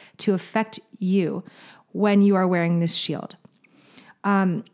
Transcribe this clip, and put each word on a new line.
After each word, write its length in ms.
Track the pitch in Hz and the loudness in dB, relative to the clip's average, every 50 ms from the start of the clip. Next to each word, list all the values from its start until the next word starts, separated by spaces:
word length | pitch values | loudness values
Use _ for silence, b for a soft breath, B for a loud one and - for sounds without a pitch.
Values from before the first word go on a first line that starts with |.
| B B B B | B B B B
to 160 | - 220 190 | -2 -2 -2
affect 440 | 170 - - - 220 214 214 - - - _ - - | -2 -2 -4 -2 -2 -2 -4 -8 -16 -16 _ -12 -6
you 440 | 190 185 190 196 175 147 139 185 - B B B B B B B B B - | -2 0 0 0 0 0 -4 -6 -10 B B B B B B B B B -4
when 280 | 180 208 208 202 202 | -2 0 2 4 4
you 140 | 202 202 196 | 4 4 4
are 120 | 185 185 | 4 2
wearing 320 | 180 180 170 170 170 170 170 | 2 0 0 0 0 0 0
this 140 | 170 165 - | 0 -2 -2
shield. 440 | - - - 147 - - - - - _ - _ _ _ B B B B B B B B B B B - | -4 -6 -6 -6 -8 -8 -12 -16 -20 _ -20 _ _ _ B B B B B B B B B B B -2
Um, 420 | 202 202 196 190 185 165 - - _ | 0 0 2 2 0 -2 -4 -8 _